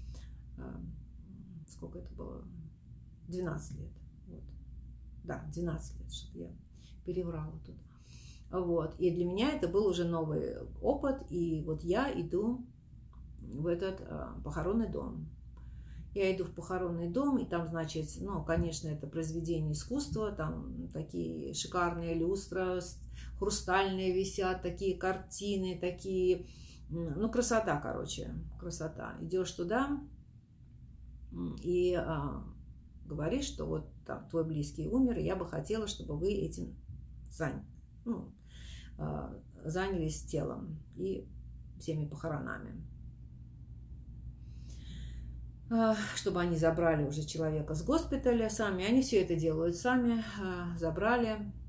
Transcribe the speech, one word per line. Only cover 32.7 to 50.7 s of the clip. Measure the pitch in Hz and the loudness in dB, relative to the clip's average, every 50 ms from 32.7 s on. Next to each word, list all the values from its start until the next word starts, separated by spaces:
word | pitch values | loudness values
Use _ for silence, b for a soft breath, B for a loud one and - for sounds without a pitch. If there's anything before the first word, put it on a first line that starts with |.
| - - - - - - - - | -16 -16 -16 -16 -16 -14 -10 -6
говоришь, | 151 160 151 165 233 277 277 | -4 0 0 2 2 2 0
что | - - - 151 | -2 -4 -4 -2
вот | - 156 151 - - - - - | 0 0 -2 -2 -6 -12 -14 -8
там | - - - - - | -8 -8 -6 -6 -2
твой | - 165 160 | 0 0 2
близкий | 160 156 147 143 - - - - - | 2 2 0 0 -2 -2 -4 -2 2
умер, | 226 262 269 240 - 165 | 4 6 6 6 6 4
и | 151 | 2
я | 165 190 | 2 2
бы | 185 175 - | 0 0 -2
хотела, | - 160 147 - 214 220 214 196 | -2 -2 0 0 0 0 0 -2
чтобы | - - - - 147 | -4 -4 -4 -4 -2
вы | 151 175 196 208 | 2 2 2 4
этим | - 160 156 - 175 - - - - - - - - - - - - - - | 4 2 0 -2 -4 -6 -6 -8 -12 -12 -12 -12 -10 -10 -12 -12 -14 -12 -10
зан-, | - - 165 - 202 208 - - - - - - - - - | -4 -2 -2 -2 -2 -4 -8 -10 -14 -18 -18 -18 -16 -10 -4
ну, | 233 226 - - - - - B B B B B B B B B B B B | -2 -2 -2 -4 -10 -12 -16 B B B B B B B B B B B B
а, | 76 76 76 73 - - - - - - - - - | -4 -2 -2 -2 -4 -6 -8 -10 -12 -14 -14 -8 -6
занялись | 156 160 185 190 196 196 170 156 156 151 - | -2 0 0 2 2 2 2 2 0 0 -2
телом | - - - 147 - 139 123 - - 160 156 156 - - - | -4 -2 0 0 0 0 -2 -4 -4 -6 -6 -8 -10 -12 -6
и | - 185 190 185 - - - - - - - - - - - - - | -4 -2 0 0 -2 -4 -8 -12 -12 -12 -12 -12 -12 -14 -14 -12 -10
всеми | - 165 156 151 151 | -4 -2 -2 0 0
похоронами. | 147 - 147 - 160 156 139 127 120 - - 110 110 - - - - - - - - - - - - - - - - - - - - - - - - - - - - - - - - - - B B B B B B B B B B B B B B B B B B B B - - - - - - | -2 -4 -4 -4 -2 -2 -2 -2 -4 -4 -6 -6 -8 -8 -8 -10 -10 -12 -12 -12 -12 -12 -12 -14 -14 -14 -14 -14 -14 -14 -14 -14 -12 -12 -12 -12 -12 -12 -12 -12 -12 -12 -10 -10 -10 -10 -10 B B B B B B B B B B B B B B B B B B B B -10 -10 -12 -12 -4 0
А, | 233 233 226 220 220 208 208 B B | 4 6 6 6 6 4 2 B B
чтобы | - - 202 180 180 | 0 0 2 4 4
они | 175 175 170 156 | 4 4 6 6
забрали | 165 165 165 170 170 165 160 151 147 139 | 8 6 8 8 6 6 6 6 4 2
уже | 147 156 151 | 2 -2 -2
человека | - - 160 160 156 156 156 151 - 156 | -2 0 0 2 2 2 2 0 0 -2
с | 151 175 | 0 2
госпиталя | - 294 330 330 - 285 - - 254 233 233 220 214 | 4 4 4 4 4 0 4 4 6 6 6 4 2
сами. | 214 - 220 202 190 180 185 | 2 2 2 2 2 2 4
Они | 208 240 262 | 6 8 8
всё | 262 - 233 196 | 8 8 6 6
это | 175 165 170 | 6 6 4
делают | 160 160 165 156 160 165 175 170 | 4 4 4 4 6 4 4 2
сами, | 175 - 247 254 254 240 233 233 226 214 B 208 208 | 4 4 6 6 6 6 6 4 2 2 B -2 -2
а, | 196 185 185 180 175 175 | 0 0 0 0 -2 -2